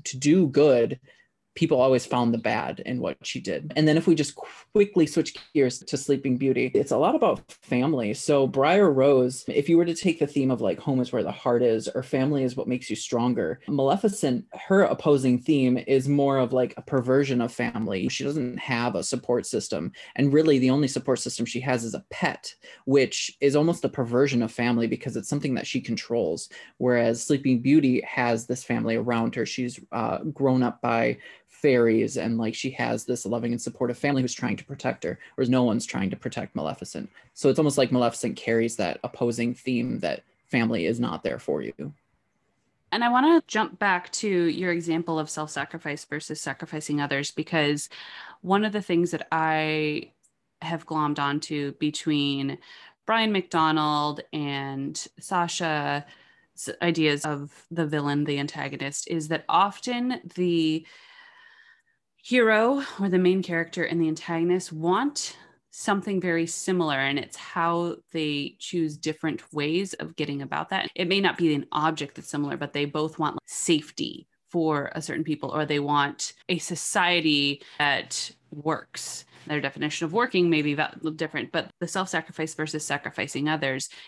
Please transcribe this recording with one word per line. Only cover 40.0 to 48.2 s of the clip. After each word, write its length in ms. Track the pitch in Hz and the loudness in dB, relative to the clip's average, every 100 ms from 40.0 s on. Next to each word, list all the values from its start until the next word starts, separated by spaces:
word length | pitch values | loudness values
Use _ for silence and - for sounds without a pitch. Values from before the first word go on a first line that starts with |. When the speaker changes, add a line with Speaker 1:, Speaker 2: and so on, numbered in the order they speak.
| 82 - - _ _ | -4 -6 -10 _ _
Speaker 1:
family 380 | 127 117 110 82 | 0 2 0 0
is 120 | 117 | 0
not 240 | 120 80 | -2 -4
there 160 | 87 60 | -6 -6
for 220 | - 73 | -4 -4
you. 320 | 57 - 156 - _ _ _ _ _ _ _ _ - | -6 -10 -14 -14 _ _ _ _ _ _ _ _ -8
Speaker 2:
And 100 | 214 | -2
I 60 | 240 | 2
wanna 340 | 247 302 330 - | 4 6 6 4
jump 320 | 214 - - | -2 -2 0
back 320 | 202 180 - | 0 0 -2
to 140 | - 208 | -4 0
your 460 | 180 170 - 180 | 2 2 0 -2
example 440 | 170 165 165 170 160 | -2 -2 -2 -2 -2
of 120 | 151 | -4
self-sacrifice 760 | 151 151 139 139 165 151 147 | -6 -8 -6 -8 -8 -8 -10
versus 380 | - 147 - 151 | -8 -10 -8 -8
sacrificing 580 | 147 135 165 151 147 147 | -8 -8 -8 -8 -4 -2
others, 320 | 143 139 147 | 0 -2 -2
because 560 | - - 165 147 147 - - - - | -6 -2 0 2 0 -4 -14 -18 -18